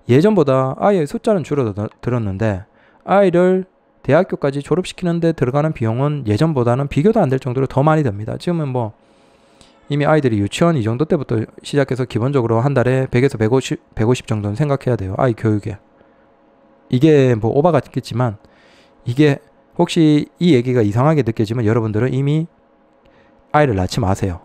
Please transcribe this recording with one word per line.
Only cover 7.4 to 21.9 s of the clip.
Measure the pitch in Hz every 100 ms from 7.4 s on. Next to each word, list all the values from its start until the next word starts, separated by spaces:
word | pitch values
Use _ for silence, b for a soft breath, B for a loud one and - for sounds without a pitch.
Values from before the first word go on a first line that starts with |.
| 131 123 135
더 | -
많이 | 151 156
듭니다. | 135 101 110 123
지금은 | - 170 143
뭐 | 127 110 - b b b b b b b b -
이미 | 143 156
아이들이 | 156 131 107
유치원 | 101 - 170 160
이 |
정도 | 110 120 156
때부터 | 170 131 113 110 -
시작해서 | - 143 135 123
기본적으로 | 127 107 123 143 113 113
한 | 135
달에 | 131 117 131 131
백에서 | 120 135 110
백오십, | 110 131 - - _ -
백오십 | 110 127 -
정도는 | 110 104 107
생각해야 | 151 139 - 113
돼요. | 95 98
아이 | 131
교육에. | 110 110 107 - 95 _ _ b b b b _ _ _ _ -
이게 | 127 160 147 131 117
뭐 | 110
오바 | 139 170
같겠지만 | 147 - 135 - 110 123 104 _ b b b b b -
이게 | 123 151 139 - _ _ -
혹시 | 170 180 156 147 - -
이 | 175
얘기가 | 131 123 123
이상하게 | 104 107 143 156 117
느껴지면 | 113 107 117 104
여러분들은 | 113 110